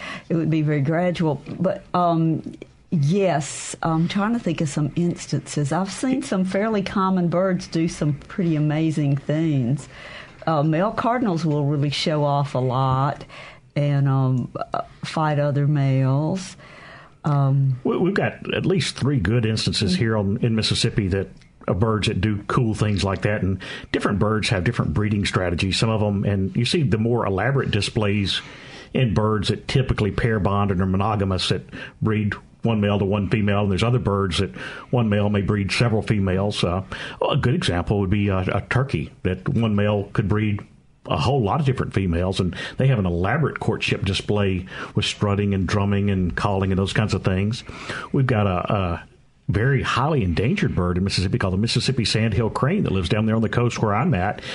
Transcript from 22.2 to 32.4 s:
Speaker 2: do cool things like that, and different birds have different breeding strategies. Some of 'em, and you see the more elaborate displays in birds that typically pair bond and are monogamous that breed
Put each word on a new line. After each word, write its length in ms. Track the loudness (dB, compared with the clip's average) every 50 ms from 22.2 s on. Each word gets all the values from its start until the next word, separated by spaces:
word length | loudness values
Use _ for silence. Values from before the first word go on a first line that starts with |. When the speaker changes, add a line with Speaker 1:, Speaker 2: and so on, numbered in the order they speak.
Speaker 2:
do 160 | 2 0 0 0 -2
cool 260 | 0 2 2 2 2 2
things 300 | 0 0 0 2 2 0
like 200 | 0 0 0 0
that, 180 | 0 0 0
and 200 | 0 0 -2 -2 -6 -10 -14 -14 -10 -4
different 280 | -4 0 0 0 2 2
birds 280 | 2 2 2 0 0
have 160 | 0 0 0 0
different 300 | -2 0 0 -2 0 0
breeding 320 | 0 0 0 0 0 0
strategies. 500 | 0 0 0 0 0 0 0 0 0 0
Some 120 | 0 0 0
of 120 | 2 2
'em, 220 | 0 0 0 0 0
and 320 | 0 0 0 -2 -2 0
you 80 | -2 -2
see 180 | 0 0 0
the 160 | 2 2 0
more 280 | 0 0 0 0 0 0
elaborate 460 | 0 0 0 0 0 0 0 -2 0
displays 680 | -2 -2 -2 -2 -2 -2 0 0 0 0 -2 -2 -4 -6 -8 -10 -18 -18 -18 -18 -18 -18 -14 -4 -2
in 200 | 0 0 2 2
birds 360 | 2 2 2 0 0 0 -2
that 180 | -4 -4 -4
typically 420 | -2 0 0 2 2 0 0 0 0
pair 280 | 0 0 0 0 0 2
bond 320 | 0 2 2 2 2 2
and 80 | 2 0
are 60 | 0
monogamous 640 | 0 2 0 0 0 0 0 0 0 0 0 0 -2
that 140 | -2 -2 -4 -10 -16 -14 -16 -14 -8 -2
breed 320 | 0 0 2 2 0 -2 -4 -6